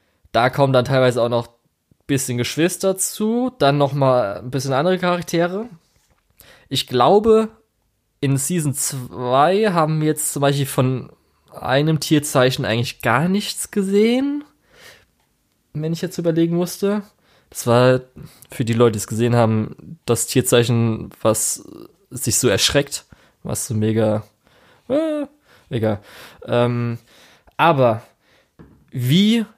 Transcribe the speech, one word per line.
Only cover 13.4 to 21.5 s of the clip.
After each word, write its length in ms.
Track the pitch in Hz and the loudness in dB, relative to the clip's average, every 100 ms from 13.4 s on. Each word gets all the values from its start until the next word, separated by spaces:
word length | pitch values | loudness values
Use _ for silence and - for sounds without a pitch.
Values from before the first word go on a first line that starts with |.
| 202 - - | -4 -10 -6
gesehen, 720 | 208 190 202 226 247 277 285 - _ _ _ - - _ _ _ _ _ _ _ | -4 0 2 2 2 -2 -4 -10 _ _ _ -20 -20 _ _ _ _ _ _ _
wenn 200 | 151 160 | -8 -6
ich 100 | 165 | -4
jetzt 160 | 170 175 | -6 -2
überlegen 380 | 170 160 165 170 | 0 2 2 0
musste. 460 | 175 - 196 208 202 _ _ _ _ | -2 -2 -2 -2 -6 _ _ _ _
Das 160 | - 120 | -8 2
war 320 | 117 127 127 - - - _ - | 4 4 2 -2 -20 -20 _ -16
für 140 | - | -6
die 80 | 113 | -2
Leute, 200 | 117 120 | 4 4
die 60 | 104 | 2
es 80 | - | -6
gesehen 300 | 107 120 120 | -2 0 2
haben, 640 | 113 110 107 - 78 165 | 2 0 -2 -10 -20 -14
das 220 | - 113 - | -4 -2 0
Tierzeichen, 840 | 131 123 120 117 117 117 110 - - | 0 2 2 4 2 0 -2 -8 -4
was 400 | 113 107 - | -2 0 -2